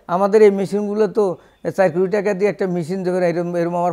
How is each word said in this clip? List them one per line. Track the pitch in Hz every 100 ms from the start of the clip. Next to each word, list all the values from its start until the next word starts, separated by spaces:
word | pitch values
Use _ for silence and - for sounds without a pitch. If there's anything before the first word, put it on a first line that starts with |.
| -
আমাদের | 175 202 214
এই | 208
মেশিনগুলো | 196 180 202 208 208 208
তো | 214 196 156 _ _ 175 -
চার | 185
কোটি | 165 190
টাকা | 208 202
দিয়ে | 185 208
একটা | - 190
মেশিন | 175 156 190
যখন | 180 180
এরম, | 175 165 175 175
এরম | 170 175
আমার | 175